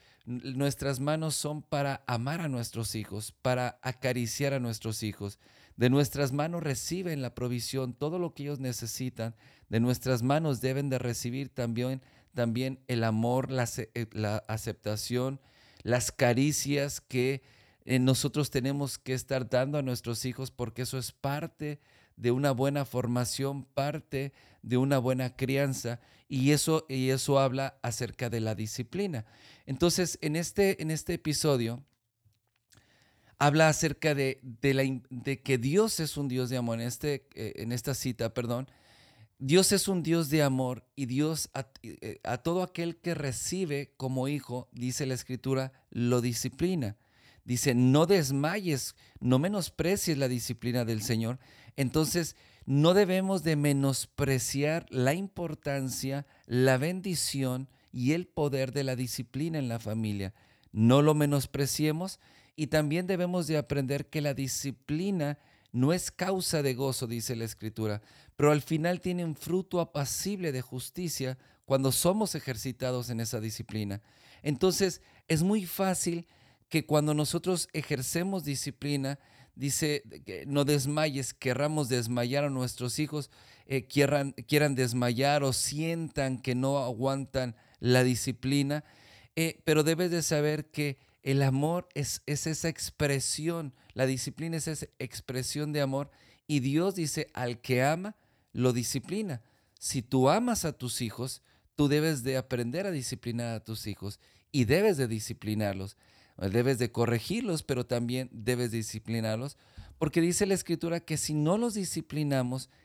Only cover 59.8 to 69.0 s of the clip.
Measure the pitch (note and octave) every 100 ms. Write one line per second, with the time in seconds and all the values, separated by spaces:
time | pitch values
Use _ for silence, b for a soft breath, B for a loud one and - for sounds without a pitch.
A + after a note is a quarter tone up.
59.8 | G2+ A2 A2 G2+ F#2+ b b b b G#2+
60.8 | A#2 C3+ D3+ D3+ D3 C#3+ B2+ - C#3 -
61.8 | D3+ D3+ F#3+ - b b b - D3 D#3
62.8 | D3+ D#3+ F3+ F#3 F3 F3+ C3+ D#3 C#3+ C#3+
63.8 | C3+ C#3+ - D#3 D3 C#3 C3+ - C#3+ A#2+
64.8 | - D3+ F#3+ F#3+ C#3+ D3 b b b A#2+
65.8 | C3 F3 - - F#3 F#3+ E3+ D#3+ C#3 B2
66.8 | C3+ B2 A#2+ A#2 A2+ A#2 A2+ - A2 G#2+
67.8 | A2 G#2 B B B - D3 D3+ - D#3
68.8 | E3 F3+